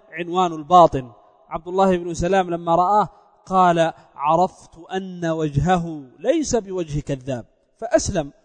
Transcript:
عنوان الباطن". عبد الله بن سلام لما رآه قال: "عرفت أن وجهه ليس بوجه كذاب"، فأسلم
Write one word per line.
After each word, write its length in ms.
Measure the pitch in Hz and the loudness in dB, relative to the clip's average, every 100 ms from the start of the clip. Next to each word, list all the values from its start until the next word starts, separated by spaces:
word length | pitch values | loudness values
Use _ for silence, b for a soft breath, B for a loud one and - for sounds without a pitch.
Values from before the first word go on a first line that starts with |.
| _ | _
عنوان 420 | 160 175 180 175 | -12 -4 -2 -2
الباطن". 580 | 160 147 180 165 139 123 113 _ _ _ | -2 4 6 6 4 -8 -18 _ _ _
عبد 200 | 160 170 | -12 -6
الله 280 | 185 190 180 | 2 2 2
بن 180 | 175 | -2
سلام 360 | 160 175 196 175 | -4 0 0 0
لما 240 | 170 170 | -4 0
رآه 340 | 170 180 208 185 - _ _ - | 2 4 2 0 -6 _ _ -4
قال: 460 | 185 180 170 165 - B | 2 4 4 0 -2 B
"عرفت 640 | 135 147 165 185 - - 170 170 | -6 0 2 2 -2 -20 -20 -12
أن 340 | 185 190 175 165 | -10 -10 -8 -6
وجهه 800 | 160 156 139 165 180 170 156 131 - | -4 -2 0 0 0 -2 -10 -14 -6
ليس 380 | 202 330 277 240 | -2 0 0 -4
بوجه 440 | 196 185 160 147 | -4 -6 -6 -6
كذاب"، 440 | - 135 131 123 107 _ _ _ | -6 -8 -8 -10 -12 _ _ _
فأسلم 560 | 226 320 - 196 143 - | -2 0 0 -4 -6 -12